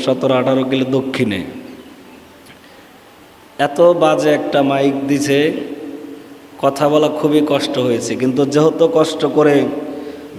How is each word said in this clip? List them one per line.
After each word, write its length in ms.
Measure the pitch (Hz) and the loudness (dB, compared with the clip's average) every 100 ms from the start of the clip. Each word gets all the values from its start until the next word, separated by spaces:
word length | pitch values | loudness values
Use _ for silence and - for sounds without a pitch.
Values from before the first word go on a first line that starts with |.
সতেরো 300 | - 127 135 | -2 0 2
আঠারো 300 | 127 127 131 | 2 2 0
কিলো 200 | 127 135 | 0 -2
দক্ষিণে। 580 | 127 135 135 127 117 98 71 - - - - - - - - - - - - - - - - - - - - - | 0 -2 -2 -2 -2 -4 -8 -12 -16 -20 -20 -20 -20 -20 -20 -20 -20 -20 -20 -20 -20 -20 -20 -20 -20 -20 -14 -4
এত 220 | 143 147 | -2 4
বাজে 500 | 170 170 156 151 151 | 4 6 2 2 2
একটা 320 | 147 - 147 | 0 0 0
মাইক 440 | 135 139 139 135 139 | 2 2 0 0 -2
দিছে, 460 | 143 131 139 156 - - - - - - - - - - - | -2 0 0 0 -2 -8 -12 -12 -14 -16 -18 -20 -20 -20 -2
কথা 300 | 139 135 147 | -2 0 2
বলা 200 | 151 147 | 2 2
খুবই 340 | - 151 151 151 | 0 0 2 2
কষ্ট 320 | 139 143 131 | 0 -2 -2
হয়েছে। 360 | 127 117 - | 0 -2 -2
কিন্তু 300 | 131 127 127 | -2 -2 0
যেহেতু 460 | 139 147 156 151 165 | 0 2 2 4 2
কষ্ট 320 | 165 151 - 143 | 2 0 0 -2
করে 280 | 147 151 143 - - - - - - - | 2 4 4 0 -4 -8 -10 -14 -16 -16